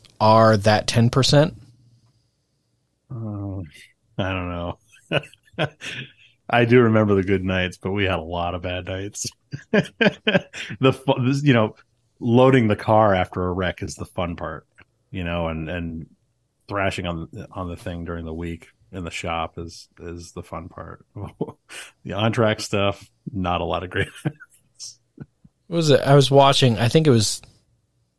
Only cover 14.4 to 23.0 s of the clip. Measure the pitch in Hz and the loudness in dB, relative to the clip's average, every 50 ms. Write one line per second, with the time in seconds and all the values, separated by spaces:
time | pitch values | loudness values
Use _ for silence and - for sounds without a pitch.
14.4 | 80 80 78 73 - _ _ _ - _ _ _ _ _ - 95 87 85 85 87 | -10 -12 -12 -14 -18 _ _ _ -20 _ _ _ _ _ -12 -10 -8 -6 -4 -4
15.4 | 85 82 80 80 80 78 87 87 85 82 80 80 76 - _ _ _ _ _ _ | -4 -4 -6 -6 -8 -8 -8 -8 -8 -8 -10 -12 -14 -16 _ _ _ _ _ _
16.4 | _ _ _ _ _ - 104 101 95 98 - - 90 87 85 82 82 - - 104 | _ _ _ _ _ -10 -6 -4 -4 -4 -4 -4 -8 -8 -8 -8 -10 -12 -14 -18
17.4 | 76 - - 95 92 87 85 - - 101 87 85 85 87 85 85 82 80 80 82 | -18 -14 -12 -10 -10 -10 -10 -12 -12 -12 -10 -10 -10 -10 -10 -10 -10 -10 -10 -10
18.4 | 85 85 85 85 - _ _ _ _ _ - 95 85 82 - - - 87 82 82 | -10 -10 -10 -12 -16 _ _ _ _ _ -14 -12 -12 -12 -12 -10 -8 -6 -6 -6
19.4 | 80 80 - - 85 82 - - - _ _ _ 85 85 85 85 85 - _ 90 | -6 -8 -10 -14 -16 -16 -16 -20 -20 _ _ _ -16 -16 -14 -14 -16 -16 _ -18
20.4 | 85 - - 82 82 92 - - - 82 - - _ _ _ 104 101 - - _ | -16 -14 -14 -14 -14 -16 -18 -18 -18 -18 -18 -20 _ _ _ -16 -16 -16 -10 _
21.4 | 156 - - _ _ _ - - - - _ _ _ - 90 98 110 117 107 127 | -12 -12 -12 _ _ _ -18 -18 -18 -20 _ _ _ -10 -4 -2 -2 0 0 0
22.4 | 113 107 107 - - - - 101 98 101 98 - | 0 0 0 -2 -6 -6 -4 -2 -2 -2 -4 -6